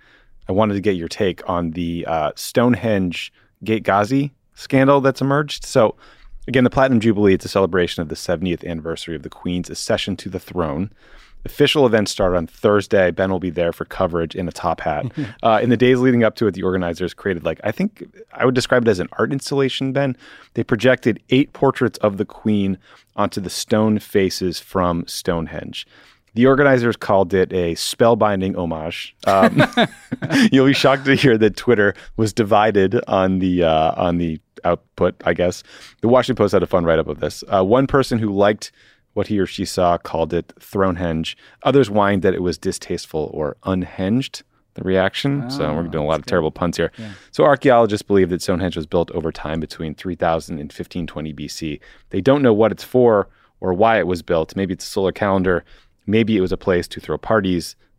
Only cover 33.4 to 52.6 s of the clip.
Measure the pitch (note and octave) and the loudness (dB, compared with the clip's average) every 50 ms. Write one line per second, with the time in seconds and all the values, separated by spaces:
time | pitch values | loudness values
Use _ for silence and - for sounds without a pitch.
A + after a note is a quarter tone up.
33.4 | F#2 F#2 F2+ F2 E2+ D#2+ D#2+ D#2 D#2 D#2+ - - F2+ F2+ F2 F2 E2+ E2 D#2 D2 | 0 0 0 2 2 2 2 2 2 0 0 0 -2 -2 0 -2 -2 -4 -6 -8
34.4 | _ _ _ - - F2+ E2+ E2 _ _ _ - F#2 F2+ F2+ - - F#2 F2 E2 | _ _ _ -8 -4 -2 -2 -4 _ _ _ -2 -2 -2 -2 -2 -2 -2 -2 0
35.4 | F2+ F2+ F2+ - - _ - - - - - _ - A2+ B2 B2+ - - B2+ - | 0 -2 -2 -4 -10 _ -20 -20 -20 -20 -10 _ 0 2 4 4 2 2 0 0
36.4 | G#2+ G2 G#2 G2 F2 - - F2+ E2+ E2 D#2+ D#2+ D#2 D#2 D2+ D2+ D2+ D2+ - - | 0 2 2 2 0 2 0 0 2 2 2 0 0 -2 -6 -6 -6 -8 -8 -8
37.4 | - - - F#2+ F#2+ F#2+ A2 B2+ C#3 C3+ - C#3 C3 - B2+ A2+ A2 G#2+ G2 G2 | -8 -2 0 0 2 2 2 2 2 2 0 0 0 0 -2 -4 -2 -2 0 2
38.4 | G2+ G#2 A2 G#2 - - _ _ _ _ _ _ _ _ - G#2+ G2 - G#2+ G2+ | 2 2 2 0 -4 -16 _ _ _ _ _ _ _ _ -6 -6 -4 -2 -2 -2
39.4 | F#2+ F2 - - G2 - - - F#2 F2 E2+ E2+ - - - D#2+ E2 D#2 E2+ E2+ | -2 -2 -4 -6 -8 -6 -2 0 2 2 2 0 -2 -6 -4 -4 -2 -2 -2 -4
40.4 | E2 - - _ - - - G2+ F#2+ F#2+ F2 E2+ F2+ E2+ D#2+ D#2+ E2 - - _ | -4 -6 -12 _ -16 -6 -2 0 0 0 0 -2 -2 -4 -2 -4 -4 -6 -10 _
41.4 | _ - _ _ - C#3+ C3 C#3 C3 G#2 G2+ G#2 G2+ G2 G2+ G2 E2+ G2 F#2 - | _ -20 _ _ -2 2 4 4 4 4 2 2 2 2 2 2 2 0 0 0
42.4 | F2+ F2+ D#2+ - - F#2+ F2 - - - F2+ E2 - - - D#2 D2+ - - D2+ | 0 -4 -4 -4 -4 -6 -6 -6 -8 -8 -8 -8 -8 -8 -8 -6 -6 -6 -6 -6
43.4 | D#2 C#2+ - - - G2 F#2+ F#2 F2+ F2 - - F#2+ F#2+ A2 B2+ C3+ - - - | -6 -6 -6 -8 -4 -4 -2 -2 -4 -6 -8 -6 -4 -2 -2 -2 -2 -4 -10 -18
44.4 | - _ _ _ _ _ _ - F2+ F#2 F#2+ F#2+ F#2 G2 - - - C#3 C#3 C#3+ | -20 _ _ _ _ _ _ -8 -4 0 2 2 2 0 0 -2 -4 -4 -4 -4
45.4 | C#3 - C3 - D#2+ D2+ D2 D#2+ F2 E2 E2+ D#2+ D2 D2+ D#2+ D#2 D2 - - F2+ | -6 -6 -6 -4 -4 -4 -2 -4 -4 -4 -4 -4 -2 0 -2 -2 -2 -2 -2 0
46.4 | D#2 D#2 - - F2+ F2 E2 - E2+ - - - A2 G#2+ F#2+ - - _ - - | 0 0 -2 -2 -4 -4 -2 -2 -4 -4 -6 -8 -16 -16 -16 -18 -20 _ -2 2
47.4 | D#3 D#3 C#3+ - - C#3+ B2 A#2 A#2 G#2 G#2 G2+ - - G2+ G2 F#2 E2+ F2+ E2+ | 2 4 4 4 4 4 6 6 4 4 2 -2 -2 2 2 4 4 2 0 -2
48.4 | - - F#2+ F2 F#2+ F2+ D#2+ F2 D#2 - - F2 E2 - - F2 D#2+ E2 D2+ - | -2 -2 -4 -2 -2 -4 -4 -6 -6 -2 0 -2 -2 -2 -4 -6 -6 -6 -6 -8
49.4 | - D2+ D#2 E2 D#2 D2 - - E2 D#2+ D2 - - F#2+ E2+ - F#2 E2+ E2 E2 | -8 -8 -6 -6 -6 -8 -10 -10 -10 -10 -10 -10 -10 -10 -6 -2 0 0 0 0
50.4 | D#2+ - E2+ D2+ D2 D#2 - - F2 - - F#2 E2 D2+ - D#2 D2+ D#2 D2+ C#2+ | -4 -8 -10 -12 -12 -12 -12 -14 -14 -12 -10 -10 -10 -10 -10 -10 -10 -10 -10 -12
51.4 | D2+ C#2+ - - E2 D#2 D2 C#2+ _ - - _ _ _ - G2 F2+ - C3+ D3 | -12 -14 -12 -10 -10 -10 -10 -10 _ -20 -20 _ _ _ -6 -2 2 2 2 4
52.4 | C#3 B2 A2 G#2 | 4 4 4 4